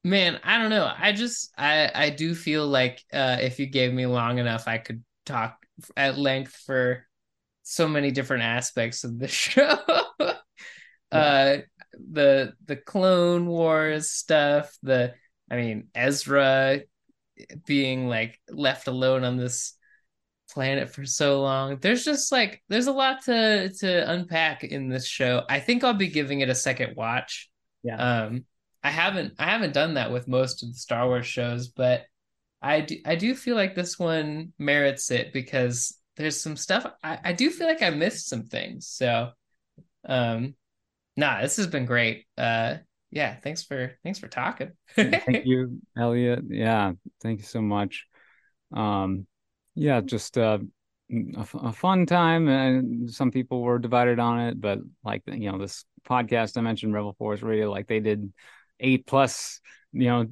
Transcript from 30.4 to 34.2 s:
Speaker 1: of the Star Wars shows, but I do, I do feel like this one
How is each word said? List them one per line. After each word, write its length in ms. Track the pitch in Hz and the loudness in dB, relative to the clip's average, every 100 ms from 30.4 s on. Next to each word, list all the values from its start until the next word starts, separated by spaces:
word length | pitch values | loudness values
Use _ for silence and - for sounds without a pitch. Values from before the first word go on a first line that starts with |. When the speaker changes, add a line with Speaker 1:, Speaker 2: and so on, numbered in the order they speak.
| 131 - | 0 -4
Speaker 1:
of 60 | 120 | -12
the 60 | |
Star 320 | 120 - 120 127 | -14 -6 0 0
Wars 200 | 123 120 | 0 -2
shows, 420 | - 120 120 123 | -4 -4 -4 -8
but 360 | - 127 123 - _ _ _ _ _ | 0 2 2 -2 _ _ _ _ _
I 200 | 139 156 | 0 0
do, 140 | 151 - | 0 -8
I 100 | 147 165 | -4 -2
do 180 | 214 | -2
feel 220 | 254 - 226 | -2 -2 0
like 180 | 190 | 0
this 240 | 190 175 - | -2 -6 -4
one 540 | 170 160 | -2 0